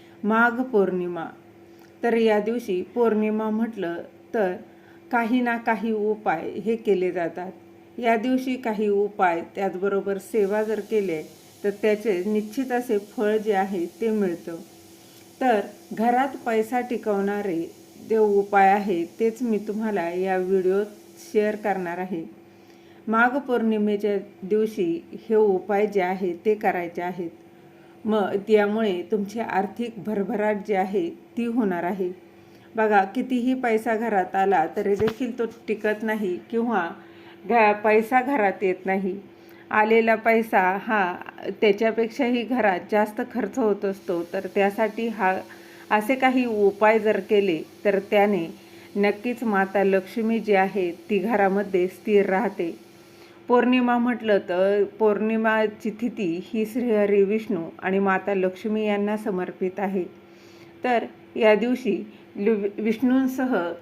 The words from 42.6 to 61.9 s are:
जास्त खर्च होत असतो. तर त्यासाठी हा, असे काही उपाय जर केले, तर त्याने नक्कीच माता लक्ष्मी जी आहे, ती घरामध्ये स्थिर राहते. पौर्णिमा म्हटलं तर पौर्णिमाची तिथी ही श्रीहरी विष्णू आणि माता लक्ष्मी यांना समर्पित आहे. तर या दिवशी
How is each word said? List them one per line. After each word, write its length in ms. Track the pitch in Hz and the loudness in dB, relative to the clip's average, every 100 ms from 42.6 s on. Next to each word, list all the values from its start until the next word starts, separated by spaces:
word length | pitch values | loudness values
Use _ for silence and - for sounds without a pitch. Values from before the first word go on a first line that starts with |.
| 214 175 - | 2 2 0
जास्त 280 | 214 214 - - | 0 0 -2 -8
खर्च 240 | 226 202 220 | -6 -6 -2
होत 260 | 220 202 | 0 0
असतो. 380 | 196 196 - 170 170 | -2 -6 -4 -4 -4
तर 140 | 190 190 | -8 -4
त्यासाठी 540 | 202 202 202 214 214 226 | 0 0 2 -2 -2 -6
हा, 300 | 208 190 190 - - - - - | -2 0 0 -4 -16 -20 -20 0
असे 240 | 214 214 | 0 2
काही 300 | 262 262 254 | 2 2 2
उपाय 540 | 247 214 202 202 214 220 | 0 2 2 4 4 4
जर 220 | 208 208 | 4 0
केले, 420 | 196 208 196 160 - - | 2 2 2 0 -4 -4
तर 140 | 208 196 | 0 0
त्याने 560 | 196 208 208 190 165 - - - - 202 | 2 4 4 2 -2 -10 -20 -20 -8 0
नक्कीच 460 | 202 202 247 240 | 0 0 -4 -4
माता 420 | 220 196 196 202 | -2 0 0 2
लक्ष्मी 540 | 196 190 190 - 220 226 | 2 2 0 -4 -2 0
जी 160 | 202 | 2
आहे, 380 | 190 190 196 180 | 2 2 0 -4
ती 260 | 170 - 208 | -4 -2 -2
घरामध्ये 720 | 196 208 196 196 202 190 185 | 0 2 2 2 0 0 0
स्थिर 380 | - - 202 202 | -2 0 2 4
राहते. 520 | 190 202 196 170 - - - - - - - - | 0 -2 -4 -6 -8 -16 -20 -20 -20 -20 -12 2
पौर्णिमा 500 | 240 240 254 247 240 | 4 4 4 4 2
म्हटलं 400 | 240 226 220 202 | 0 0 2 2
तर 460 | 202 175 190 208 | 2 2 2 2
पौर्णिमाची 1040 | 196 - 220 208 214 220 220 220 214 214 220 | 0 2 2 2 0 0 2 2 0 -2 -8
तिथी 600 | 214 240 196 185 170 190 | -4 -4 -4 -4 -4 -4
ही 120 | 220 214 | -4 -4
श्रीहरी 560 | 240 240 214 202 202 | -2 0 2 4 4
विष्णू 420 | 196 220 214 185 165 - | 4 2 -2 -4 -6 -8
आणि 200 | 185 196 | -2 0
माता 360 | 196 190 196 | 2 0 0
लक्ष्मी 520 | 196 185 190 220 214 214 | 0 0 -2 -4 -2 0
यांना 300 | 202 202 214 | 0 -2 -2
समर्पित 540 | 214 180 180 175 185 185 | -4 -4 -4 -4 -6 -4
आहे. 260 | 196 190 175 - - - - - - - | -4 -4 -6 -10 -20 -20 -20 -20 -20 -6
तर 200 | 247 233 240 - - 240 | 0 0 -2 -10 -12 2
या 180 | 220 | 4
दिवशी 560 | 208 240 247 208 | 6 4 0 0